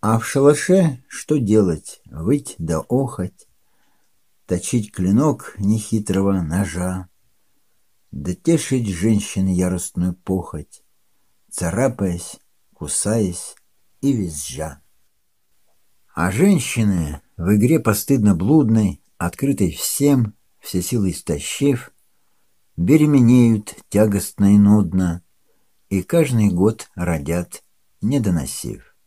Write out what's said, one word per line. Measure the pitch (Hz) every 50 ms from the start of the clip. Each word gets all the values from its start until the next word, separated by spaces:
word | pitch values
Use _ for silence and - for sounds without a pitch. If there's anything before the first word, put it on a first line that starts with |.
А | - 107 113 117
в | -
шалаше | - - 139 139 143 147 143 - - 180 190 180 160 131 - _ _
что | - - - - 151 147
делать? | 123 98 107 110 104 92 82 73 - - - _ _
Выть | - - 76 80 92 135 147 - - - -
да | 82 80 82 78 - _
охать, | 123 131 139 113 - - 92 95 _ _ - _ _ _ _ _ _ _ _ _ _ _ _ _ _ _ _ _ _ _ _
точить | _ 90 87 - - - 123 104 - _
клинок | - 92 90 98 113 147 156 135 - - - - -
нехитрого | 98 98 107 110 107 - - 110 104 - 98 95 98 98 98 95
ножа, | 87 76 80 92 101 87 80 90 90 92 92 92 92 90 _ _ _ _ _ _ _ _ _ _ _ _ _ _ _ _ _ _ _ _ -
да | - 71 - 90
тешить | - _ - 170 160 - - 135 131 120 104
женщин | 95 85 90 113 110 101 101 - - 98 95 95
яростную | 92 90 92 90 92 90 - - _ - 87 92 90
похоть, | _ _ - 95 95 85 - - 76 78 _ - - _ _ _ _ _ _ _ _ _ _ _ _ _ _
царапаясь, | - - 90 85 85 104 131 135 117 - 101 92 87 87 - - - - _ _ _ _ _ _ _
кусаясь | _ 80 71 - - - 101 107 117 107 92 87 - - - - _ _ _ _ _ _ _ _ _
и | - 139 139
визжа. | 117 98 85 78 73 - - 65 67 78 78 69 69 _ _ _ _ _ _ _ _ _ _ _ _ _ _ _ _ _ _ _ _ _ _ _ _ _ _ _
А | - 82 90
женщины | 95 110 170 202 202 160 117 - - 117 113 104 95 90 80 73 78 - _ _ _
в | - 85 90 104
игре | 107 107 123 160 160
постыдно | - 117 104 - - - 139 131 104 104 98
блудной, | 80 87 107 147 160 139 110 113 110 107 95 80 - _ _ _ _
открытой | 85 87 - - 139 139 143 - 101 85 78
всем, | - - - - - 139 143 143 131 120 107 - _ _ _ _ _
все | _ - - 92
силы | 87 - - 117 101 95
истощив, | 80 - - - 82 73 - - - - 139 143 139 120 - - _ _ _ _ _ _ _ _ _ _ _ _ _ _ _ _ _
беременеют | - 85 92 143 160 151 151 147 139 123 117 123 127 120 117 113 107 107 - - - - _
тягостно | - 104 107 107 101 98 - - - - 101 101 104
и | 104
нудно, | 101 101 104 107 98 85 85 92 92 87 85 87 _ _ _ _ _ _ _ _ _ _ _ _ _ _
и | 98 95 90
каждый | _ - 170 160 135 127 117 107 101
год | 90 87 92 107 113 - - _ _
родят, | - 87 87 85 78 71 71 82 87 87 - - - _ _ _ _ _ _ _ _
не | - 107 135 143
доносив. | 113 104 87 82 67 62 - - - 60 55 - - _ _ _ _